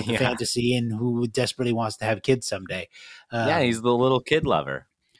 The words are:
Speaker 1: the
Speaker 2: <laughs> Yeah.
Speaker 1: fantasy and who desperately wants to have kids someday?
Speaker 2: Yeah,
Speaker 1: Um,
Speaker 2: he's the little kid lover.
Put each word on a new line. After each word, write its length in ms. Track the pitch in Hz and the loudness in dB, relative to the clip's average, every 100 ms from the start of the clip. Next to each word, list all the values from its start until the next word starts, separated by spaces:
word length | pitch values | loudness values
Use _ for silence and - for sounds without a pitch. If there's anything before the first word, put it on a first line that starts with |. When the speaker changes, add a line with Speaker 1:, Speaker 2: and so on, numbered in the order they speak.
| 107 | 0
Speaker 1:
the 60 | |
Speaker 2:
<laughs> 20 | |
Yeah. 40 | 110 | 0
Speaker 1:
fantasy 580 | 123 117 117 123 120 123 | 0 0 -4 0 2 2
and 160 | 117 | 0
who 360 | 107 123 120 120 | -2 0 0 0
desperately 440 | 120 120 - 120 | 0 -2 -2 -2
wants 260 | 117 113 - | 0 -2 -4
to 80 | 110 | -4
have 180 | 110 | -2
kids 240 | - 131 - | 2 0 0
someday? 420 | 98 92 92 85 - - - - | -6 -6 -8 -10 -16 -20 -20 -8
Speaker 2:
Yeah, 260 | 117 117 165 | -2 0 2
Speaker 1:
Um, 60 | |
Speaker 2:
he's 180 | 123 113 | 2 2
the 120 | 120 | 2
little 280 | 120 131 127 | 4 4 2
kid 240 | - 156 139 | 2 0 2
lover. 420 | 82 67 67 - _ _ | 0 0 -6 -10 _ _